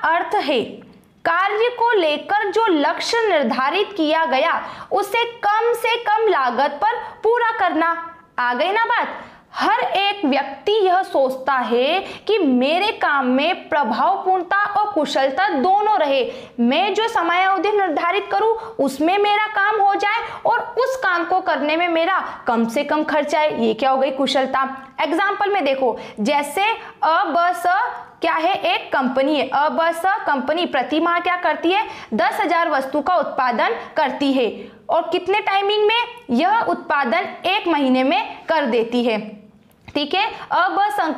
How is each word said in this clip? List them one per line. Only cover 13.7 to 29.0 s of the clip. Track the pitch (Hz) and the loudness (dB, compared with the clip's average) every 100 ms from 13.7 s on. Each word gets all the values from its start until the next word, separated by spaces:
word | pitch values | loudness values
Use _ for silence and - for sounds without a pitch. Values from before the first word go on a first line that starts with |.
| 311 277 226 294 392 381 381 359 392 415 | 0 0 2 2 2 2 0 2 0 0
और | 403 415 | 0 0
कुशलता | 370 285 294 269 269 403 | 0 0 2 0 2 0
दोनों | 302 359 392 415 415 | 2 2 4 4 2
रहे, | 294 269 240 - - - | 2 2 0 -6 -12 -2
मैं | 240 285 403 | 2 2 2
जो | 381 440 | 0 0
समय | 453 339 349 | 0 0 2
अवधि | 381 381 392 | 2 2 2
निर्धारित | 427 381 294 339 392 403 | 2 2 0 0 -2 -2
करूं | 403 440 453 - - | 0 0 0 -4 -4
उसमें | 277 277 311 403 | -2 0 0 2
मेरा | 415 415 427 | 2 2 0
काम | 427 392 440 | 0 0 2
हो | 403 | 2
जाए | 392 403 453 466 - - | 2 0 -2 -4 -4 -2
और | 453 440 440 | 0 -2 -2
उस | 539 523 | -2 0
काम | 403 349 | -2 0
को | 339 370 | 0 -2
करने | 370 294 294 320 | 0 -2 0 0
में | 349 | 0
मेरा | 330 330 370 - - - | 0 0 0 -4 -6 -2
कम | 233 226 | 0 0
से | 254 | -2
कम | 285 302 | -2 -2
खर्चा | 302 302 294 330 | 0 -2 0 0
आए, | 302 294 | 0 0
ये | 226 | 0
क्या | 214 269 | 0 0
हो | 262 | 2
गई? | 269 | 0
कुशलता। | 269 269 277 262 262 262 - - - | 0 0 0 0 0 -2 -4 -12 -6
Example | 302 330 403 392 403 | -2 0 0 0 0
में | 403 | 0
देखो, | 277 269 262 214 - - | 0 0 0 -2 -8 -4
जैसे | 208 294 285 - 403 440 - - | 0 0 0 0 0 -2 -8 -4
अबस | 311 330 381 339 349 349 359 370 494 - - - | 0 2 2 2 2 2 0 2 0 -4 -14 -4
क्या | 226 | -2
है? | - 320 | 0 0
एक | 403 330 403 - | 0 0 -2 -2
कंपनी | 302 | -2